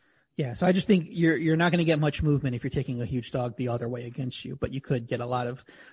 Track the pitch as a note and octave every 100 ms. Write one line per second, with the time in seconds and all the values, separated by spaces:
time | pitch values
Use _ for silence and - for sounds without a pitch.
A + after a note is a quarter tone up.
0 | _ _ _ - C3+ A#2 F3+ F#3 - F#3+
1 | D#3+ E3+ E3 D#3 D#3+ D#3+ E3+ F3 E3 D3+
2 | D3+ - D#3 C#3+ C3+ B2 C3+ C#3+ B2+ B2
3 | A#2 B2+ A#2 C3+ B2 A#2 B2 A#2 A#2+ B2
4 | A#2+ B2 B2+ - C3 C3+ - C3+ - C3
5 | A#2 A#2+ A#2+ B2+ B2 C3 - - -